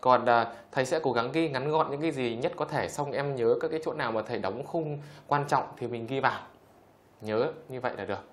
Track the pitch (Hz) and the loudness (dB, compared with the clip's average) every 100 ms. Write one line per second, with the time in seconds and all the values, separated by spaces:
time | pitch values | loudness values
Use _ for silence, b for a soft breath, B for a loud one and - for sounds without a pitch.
0 | 127 123 120 117 113 B B - 131 160 | 8 6 8 4 4 B B -2 0 2
1 | 151 117 120 151 165 135 139 156 156 143 | 2 0 0 0 0 0 0 2 0 0
2 | 160 139 123 113 147 - 143 147 92 - | -2 0 -2 0 -4 -2 -2 -2 -2 -4
3 | 143 131 143 135 113 120 160 160 160 151 | -4 -2 -2 2 4 4 2 -2 -4 -2
4 | 127 110 110 117 98 110 147 170 156 147 | -2 -2 -2 -2 -2 -4 -6 -4 -4 -6
5 | B B - 143 143 139 - - 120 117 | B B -2 0 2 2 0 -6 -6 -4
6 | 113 135 127 - - - - - - _ | -4 0 0 0 -10 -20 -20 -20 -20 _
7 | _ _ 107 107 139 160 - 131 123 - | _ _ -2 2 0 -2 -12 -6 -6 -4
8 | 98 98 - | -6 -6 -8